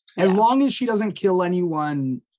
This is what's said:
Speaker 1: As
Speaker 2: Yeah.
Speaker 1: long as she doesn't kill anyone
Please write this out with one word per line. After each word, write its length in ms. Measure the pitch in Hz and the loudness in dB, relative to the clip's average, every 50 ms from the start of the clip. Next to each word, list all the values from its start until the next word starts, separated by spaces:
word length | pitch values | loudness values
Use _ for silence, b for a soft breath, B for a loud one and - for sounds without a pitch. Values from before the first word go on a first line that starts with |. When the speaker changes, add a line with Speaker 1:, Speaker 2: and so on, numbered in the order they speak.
| - - - | -20 -14 -2
Speaker 1:
As 140 | 180 185 190 185 | 0 2 2 4
Speaker 2:
Yeah. 40 | 208 | 4
Speaker 1:
long 220 | 220 240 262 269 277 | 4 4 4 2 2
as 100 | 262 - | 0 0
she 120 | - 247 | -2 -2
doesn't 280 | 233 220 202 220 202 - | -2 0 -2 -2 -4 -6
kill 300 | - 202 190 180 185 180 | -2 0 0 2 2 0
anyone 800 | 175 180 180 180 170 156 151 151 147 147 139 135 131 127 123 _ _ _ | 0 0 -2 -2 -2 -2 -4 -4 -4 -4 -4 -4 -4 -4 -6 _ _ _